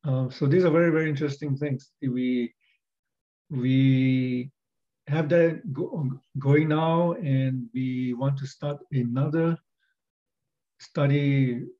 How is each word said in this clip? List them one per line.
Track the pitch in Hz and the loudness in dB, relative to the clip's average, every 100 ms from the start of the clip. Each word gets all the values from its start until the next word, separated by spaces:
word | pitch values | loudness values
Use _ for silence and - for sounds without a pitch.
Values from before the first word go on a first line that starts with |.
| 143 | -2
Uh, | 131 127 | -2 -2
so | - 143 | -2 2
these | 175 180 | 4 4
are | 160 | 4
very, | 170 | 4
very | 160 160 | 2 0
interesting | 143 147 139 151 139 | -2 -4 -4 -6 -4
things. | 147 123 - _ | -4 -6 -10 _
We, | 135 123 127 123 117 _ _ _ _ _ _ _ _ _ _ | -4 -2 -2 -2 -4 _ _ _ _ _ _ _ _ _ _
we | 139 127 131 135 131 131 131 127 123 131 _ _ _ _ _ - | -4 0 4 4 4 2 0 0 -4 -8 _ _ _ _ _ -4
have | 151 151 | -4 2
that | 170 170 160 196 | 4 2 0 -8
go-, | 139 - 214 135 - _ 139 | -8 -6 -4 -4 -6 _ -4
going | 139 151 156 | 2 4 4
now, | 151 160 165 175 | 2 2 2 0
and | 170 160 131 131 131 117 | -2 -2 0 0 -4 -6
we | 127 131 127 127 120 | -4 -4 -2 -4 -2
want | 135 139 | -2 -4
to | 135 | -8
start | - 147 147 - | -8 -8 -8 -6
another | 131 120 123 151 160 165 165 _ _ _ _ _ _ _ _ _ _ _ _ | -4 -2 -2 0 0 0 -2 _ _ _ _ _ _ _ _ _ _ _ _
study | - - 139 143 143 139 131 120 139 - | -10 0 2 2 2 2 2 -2 -8 -16